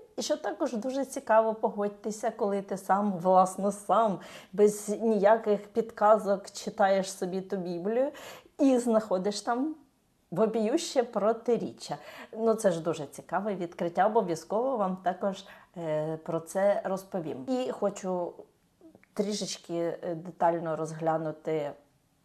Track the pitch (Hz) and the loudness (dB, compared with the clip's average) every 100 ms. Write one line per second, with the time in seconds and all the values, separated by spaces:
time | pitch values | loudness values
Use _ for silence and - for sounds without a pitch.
0 | - - 226 302 - 320 285 233 262 269 | -10 -8 -4 -2 -2 -2 -2 -2 -4 -4
1 | 262 269 - 220 220 220 214 196 202 202 | -4 -6 4 6 6 0 -2 0 -4 -4
2 | 220 208 233 220 208 196 196 190 - 196 | -10 -4 -4 -2 -2 -2 -4 -8 0 2
3 | 208 180 185 185 185 - 196 202 - 214 | 2 0 6 6 6 2 -2 -2 2 4
4 | 226 170 - - - 185 208 208 - 202 | 4 0 -8 -20 -10 4 4 4 -6 -2
5 | 226 208 202 220 214 202 - 226 226 - | 0 4 6 6 4 -2 0 -4 -4 2
6 | 208 220 196 196 - - - - 196 196 | 6 6 4 -2 -4 -12 -10 2 4 4
7 | 190 - 185 190 190 196 175 170 185 233 | 0 -4 -4 -4 -4 -6 -4 -4 -2 0
8 | 277 - - - - - 277 254 240 220 | 0 -2 -16 -18 -16 2 4 4 4 2
9 | 220 185 196 208 - 240 311 311 _ _ | 2 0 0 -2 -2 -2 -2 -6 _ _
10 | _ _ - 170 220 220 214 320 - 269 | _ _ -8 0 2 2 0 0 0 0
11 | 240 208 202 226 247 226 139 - - 143 | 0 0 0 0 0 0 -2 -10 -10 -10
12 | - - - 214 226 220 202 170 165 156 | -12 -18 -14 -2 0 2 2 2 -2 -4
13 | 139 - - 175 214 180 170 - 175 175 | -6 -12 -6 -4 -2 -6 -6 -4 -4 2
14 | 208 226 185 160 - 202 262 247 190 185 | 4 4 2 -4 -2 -2 0 0 -2 0
15 | 180 185 202 185 - - - 175 165 151 | -2 -2 -4 -4 -12 -20 -18 -8 -2 -2
16 | 156 156 170 165 160 190 202 196 190 190 | -2 -4 -4 -4 -2 0 2 2 0 -6
17 | - 190 156 - - 254 247 - 202 202 | -4 -6 -6 -8 -4 -2 -2 -2 -2 -2
18 | 185 180 170 - - _ _ _ 320 - | -4 -2 -4 -8 -20 _ _ _ -20 -20
19 | _ - 202 208 185 - - 170 170 - | _ -4 -2 -2 -6 -8 -6 -2 -2 -4
20 | 180 165 180 - 170 170 165 160 160 160 | -6 -6 -8 0 2 2 -2 -4 -4 -2
21 | 165 160 160 151 - 160 - - _ _ | 0 0 -2 -6 -4 -2 -4 -10 _ _
22 | _ _ | _ _